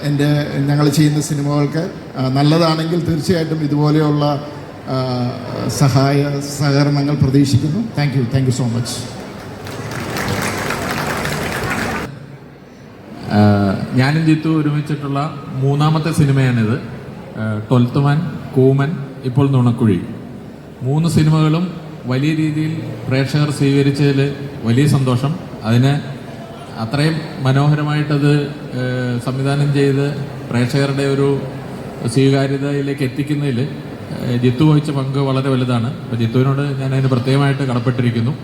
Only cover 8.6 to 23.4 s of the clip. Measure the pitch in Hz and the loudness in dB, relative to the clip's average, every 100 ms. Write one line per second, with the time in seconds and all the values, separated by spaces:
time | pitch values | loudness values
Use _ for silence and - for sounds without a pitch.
8.6 | 123 117 117 - - - - - - - | 0 -2 -4 -6 -10 -12 -14 -14 -14 -14
9.6 | - - - - - - - - - - | -12 -10 -10 -8 -8 -6 -4 -4 -4 -4
10.6 | - - - - - - - - - - | -6 -6 -4 -4 -4 -4 -4 -4 -4 -4
11.6 | - - - - - - - - - - | -4 -4 -4 -6 -8 -12 -16 -18 -20 -20
12.6 | - - - - - - - 107 104 101 | -20 -20 -20 -20 -18 -14 -2 4 4 4
13.6 | 101 95 - 127 131 156 160 156 160 160 | 2 0 -2 0 2 2 2 2 2 0
14.6 | 151 147 147 143 143 139 151 - - 131 | 0 -2 -2 -4 -4 -4 -4 -8 -8 -2
15.6 | 135 143 151 156 156 156 143 135 131 120 | 0 2 2 2 0 2 2 4 4 2
16.6 | 107 139 190 - - - - - 110 107 | 2 0 -4 -12 -12 -14 -14 -6 -4 -4
17.6 | 107 123 120 147 143 143 180 - - - | 2 2 4 2 2 2 -2 -6 -4 4
18.6 | 131 139 143 180 - - 131 120 139 135 | 4 4 0 -4 -8 -8 -4 2 2 4
19.6 | 120 113 113 90 87 - - - - - | 2 4 2 2 -2 -10 -12 -14 -16 -18
20.6 | - - 123 147 165 156 156 156 156 160 | -18 -8 -2 0 2 4 4 4 4 2
21.6 | 180 - - - 120 127 147 156 156 147 | -2 -6 -14 -12 -4 -2 0 0 0 0
22.6 | 156 160 - - - 131 131 151 | -2 -4 -6 -8 -2 0 0 2